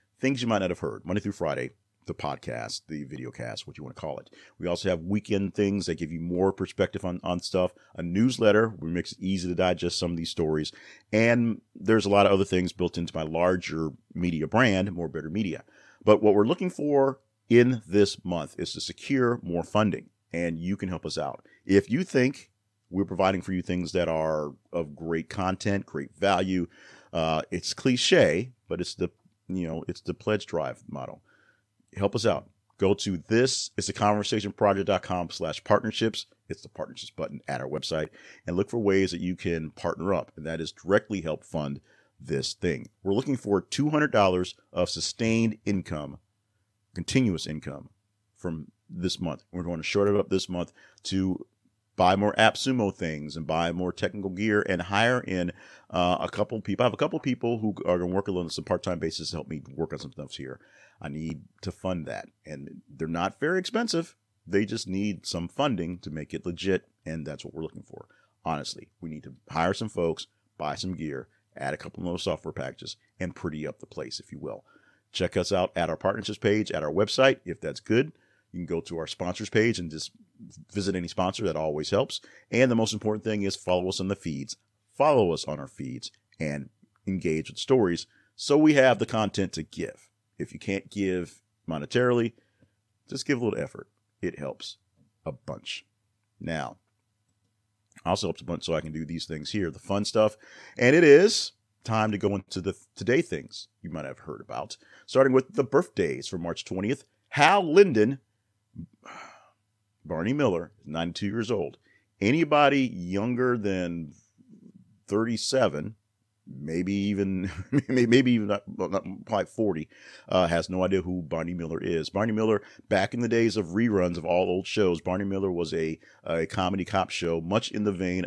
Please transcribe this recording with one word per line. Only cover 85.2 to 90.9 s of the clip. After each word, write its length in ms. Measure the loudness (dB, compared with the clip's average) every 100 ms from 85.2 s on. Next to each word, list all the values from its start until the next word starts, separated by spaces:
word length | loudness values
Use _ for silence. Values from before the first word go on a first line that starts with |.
| 4
us 140 | 2 -4
on 140 | -8
our 80 | -10
feeds 440 | -12 -10 -10 -12 _ _ -8
and 300 | -6 -6 -10 _ _ _ -6
engage 420 | -4 -2 -2 -4
with 80 | -6
stories 500 | 2 4 4 0 -6 _ _ -8
so 220 | 2 6
we 160 | 6
have 260 | 8 6 6
the 60 | 0
content 480 | 0 0 0 -4
to 100 | -4
give. 460 | -10 -8 -8 -8 _ _ _ -12
If 160 | -10
you 60 | -10
can't 300 | -6 -6
give 520 | -6